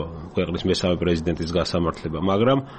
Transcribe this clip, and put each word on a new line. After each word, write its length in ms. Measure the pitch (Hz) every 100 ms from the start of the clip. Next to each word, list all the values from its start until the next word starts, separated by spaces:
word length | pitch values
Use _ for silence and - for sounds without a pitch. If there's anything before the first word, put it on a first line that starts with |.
| 80 80 87
ქვეყნის 320 | - 90 87
მესამე 300 | 95 87 92 87
პრეზიდენტის 540 | 85 82 82 80 80
გასამართლება, 640 | 85 80 87 85 - 82 76
მაგრამ, 400 | 95 98 120 135 135